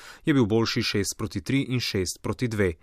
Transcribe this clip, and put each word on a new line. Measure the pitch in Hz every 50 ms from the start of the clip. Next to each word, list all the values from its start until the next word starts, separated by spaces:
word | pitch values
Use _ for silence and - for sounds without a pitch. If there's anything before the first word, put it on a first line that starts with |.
| - - - - -
je | 160 147
bil | 135 120
boljši | 98 110 113 113 - - 120
šest | 107 - - 107 98 - - -
proti | 110 101 - 101
tri | - - 135 139 139 -
in | 127 123
šest | - - - 101 90 - - -
proti | - 113 107 - 131 117
dve. | 110 104 101 90 80 -